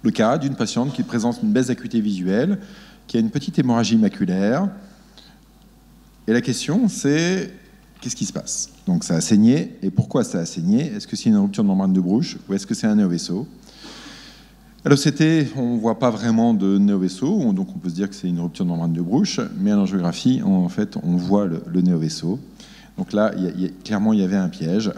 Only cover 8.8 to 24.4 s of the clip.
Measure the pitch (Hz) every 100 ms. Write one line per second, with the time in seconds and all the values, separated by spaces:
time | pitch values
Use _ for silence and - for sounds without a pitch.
8.8 | - 87 - 82 - 104 110 143 180 -
9.8 | 98 - - 160 165 95 85 - 85 110
10.8 | 156 104 - 107 - 104 101 98 104 95
11.8 | 95 92 90 107 170 - - 98 - 113
12.8 | 113 107 98 85 - 90 156 - - -
13.8 | - - - - - - - - - -
14.8 | - 139 147 139 156 160 135 139 120 120
15.8 | 110 110 127 110 117 113 117 110 98 98
16.8 | 101 101 92 90 131 208 127 95 95 -
17.8 | 90 82 98 - 90 87 85 - 90 85
18.8 | 82 82 85 123 208 - 120 - 98 104
19.8 | 95 95 87 85 127 131 98 95 87 95
20.8 | 104 - 82 87 90 101 101 82 - 87
21.8 | 90 85 80 - 82 113 - - - -
22.8 | - - 95 104 107 - 90 90 92 -
23.8 | - 107 107 107 92 98